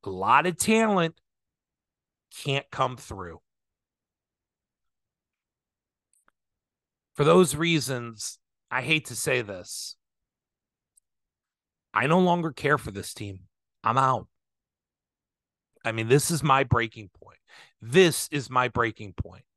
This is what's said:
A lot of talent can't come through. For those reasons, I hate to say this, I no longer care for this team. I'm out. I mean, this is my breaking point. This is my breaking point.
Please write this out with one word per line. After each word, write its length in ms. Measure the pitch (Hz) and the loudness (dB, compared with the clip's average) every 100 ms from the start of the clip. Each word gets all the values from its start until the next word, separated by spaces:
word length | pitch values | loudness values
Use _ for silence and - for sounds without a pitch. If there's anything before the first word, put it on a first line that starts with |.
A 60 | - | -10
lot 360 | 92 95 135 170 | -4 2 4 4
of 120 | 165 | -2
talent 580 | - 220 226 196 165 - _ _ _ _ _ _ _ _ _ _ _ - | 0 2 2 2 0 -4 _ _ _ _ _ _ _ _ _ _ _ -12
can't 260 | 139 139 - | -4 -4 -6
come 280 | - 131 123 | -4 -4 -4
through. 420 | - 104 87 80 _ _ _ _ _ _ _ _ _ _ _ _ _ _ _ _ _ _ _ _ _ _ _ _ _ _ _ _ _ _ _ _ _ _ _ _ _ - | -14 -12 -12 -14 _ _ _ _ _ _ _ _ _ _ _ _ _ _ _ _ _ _ _ _ _ _ _ _ _ _ _ _ _ _ _ _ _ _ _ _ _ 0
For 80 | |
those 320 | 147 175 170 143 | 4 6 6 2
reasons, 800 | 170 165 131 127 120 107 - - _ _ _ | 0 0 0 -6 -8 -10 -14 -14 _ _ _
I 120 | 127 | -6
hate 240 | 123 156 - | 0 -2 -2
to 100 | 117 | -8
say 260 | - 127 | -2 -2
this, 540 | 107 92 87 - - - _ _ _ _ _ _ _ _ _ _ _ _ _ _ _ _ _ _ _ | -4 -10 -12 -14 -14 -18 _ _ _ _ _ _ _ _ _ _ _ _ _ _ _ _ _ _ _
I 140 | - 131 | -2 2
no 120 | 170 | 2
longer 320 | 180 175 160 | 2 0 -4
care 260 | 131 147 147 | -4 0 0
for 140 | - | -2
this 220 | 98 - | -10 -12
team. 300 | - 104 95 - _ _ _ | -12 -12 -12 -18 _ _ _
I'm 160 | 113 123 | -2 2
out. 300 | 135 123 87 _ _ _ _ _ _ _ _ _ _ _ _ _ _ _ 117 | 2 0 -6 _ _ _ _ _ _ _ _ _ _ _ _ _ _ _ -6
I 80 | |
mean, 160 | 113 113 | -4 4
this 220 | 139 - | 4 4
is 120 | 165 | -2
my 220 | 143 135 139 | 2 2 4
breaking 460 | 120 113 117 101 _ | 0 0 -8 -20 _
point. 220 | - - _ - - _ | -20 -20 _ -20 -20 _
This 460 | 110 143 180 - - | 0 6 6 4 -4
is 200 | 147 117 | -6 -2
my 180 | 127 127 | 0 0
breaking 460 | 120 117 110 107 | 0 -2 -2 -16
point. 320 | 87 - 90 _ | -12 -12 -14 _